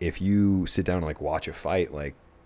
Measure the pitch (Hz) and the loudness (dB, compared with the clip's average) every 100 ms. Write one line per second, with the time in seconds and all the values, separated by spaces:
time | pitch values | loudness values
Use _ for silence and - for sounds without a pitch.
0 | 85 - 98 101 101 95 85 - 90 90 | -6 0 2 4 4 2 2 0 0 0
1 | 78 76 73 80 80 - 80 92 82 76 | -2 -4 -2 -2 -4 -6 -2 0 0 -4
2 | 71 - - _ | -8 -12 -20 _